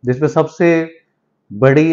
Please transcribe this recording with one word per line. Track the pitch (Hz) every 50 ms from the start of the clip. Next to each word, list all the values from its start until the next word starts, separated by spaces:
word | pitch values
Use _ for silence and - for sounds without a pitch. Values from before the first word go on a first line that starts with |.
| -
जिसमें | 123 127 131 151 151
सबसे | 151 160 156 156 - - 180 170 165 165 160 165 - _ _ _ _ _ _ _ _ _ _ -
बड़ी | 101 104 127 135 139 151 156 165